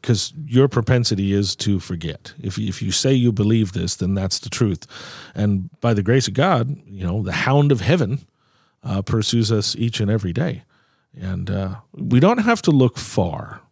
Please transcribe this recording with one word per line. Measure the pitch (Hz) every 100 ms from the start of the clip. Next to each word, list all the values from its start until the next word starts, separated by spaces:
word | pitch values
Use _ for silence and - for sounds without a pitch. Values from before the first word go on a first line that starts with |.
'cause | - 110 - - 147
your | 123 139
propensity | 123 113 123 113 98 98
is | 101 98 -
to | 104 95
forget. | - 85 82 - - -
If, | 95 -
if | 104 -
you | 98
say | - 131
you | 131 120
believe | 104 104 113 98
this, | 92 87 -
then | 92
that's | 98 95 -
the | -
truth. | - 110 85 - - - - - -
And | 104 98 92 _
by | 120 104
the |
grace | 95 131 113
of | 101
God, | 180 139 123 143 -
you | 98
know, | 90 104
the | 95
hound | 80 - 143 143
of | 120
heaven, | 92 175 104 139 - _ _ _ _ _
uh, | 117 98
pursues | 98 113 107 117 107
us | 107 101 -
each | 117 -
and | 104
every | 110 95
day. | 82 90 - - _ _ _ _ -
And, | 92 90 92
uh, | 98 95 - -
we | - 120 123
don't | 180 240
have | 220 233
to | -
look | 143 127 -
far. | - - 90 73 - - _